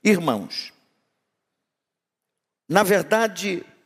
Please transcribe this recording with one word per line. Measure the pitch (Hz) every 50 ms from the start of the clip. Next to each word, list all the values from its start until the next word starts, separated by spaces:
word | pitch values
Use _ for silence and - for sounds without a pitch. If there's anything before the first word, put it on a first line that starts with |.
| -
Irmãos, | 208 208 175 165 147 117 104 87 - - - - - _ _ _ _ _ _ _ _ _ _ _ _ _ _ _ _ _ _ _ _ _ _ _ _ _ _ _ _ _ _ _ _ _ _ _ _ _ _ _
na | - 160 196 214
verdade | 180 208 185 160 - 214 220 226 220 185 170 190 208 180 175 - - _ _ _